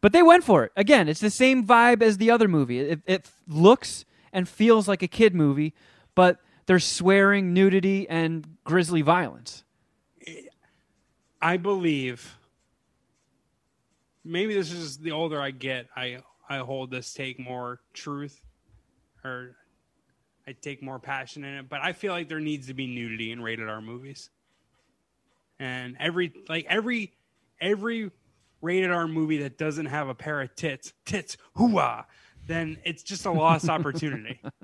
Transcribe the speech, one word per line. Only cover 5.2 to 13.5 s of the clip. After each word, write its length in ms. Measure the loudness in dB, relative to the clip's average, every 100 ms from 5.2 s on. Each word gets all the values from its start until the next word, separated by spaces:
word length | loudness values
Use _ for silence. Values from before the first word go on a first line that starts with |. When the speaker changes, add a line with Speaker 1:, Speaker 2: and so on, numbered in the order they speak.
| 4 4
Speaker 1:
movie, 400 | 2 2 -2 -6 _ _ _ 4
but 240 | 4 4 _ _ 2
there's 200 | 2 2
swearing, 680 | -2 4 4 6 4 2
nudity, 560 | 4 4 4 2 -2 -2
and 480 | -2 -2 -4 -10 -18
grisly 400 | -2 0 2 0
violence. 600 | 2 2 0 -8 -18 -20 _ _ _ _ _ _ -20 -20 -20 _ _ _ _ _ _ _ _ _
Speaker 2:
I 180 | -2 -2
believe, 800 | -2 -2 -2 -2 -4 -10 -16 -20 _ _ _ _ _ _ _ _ _ _ _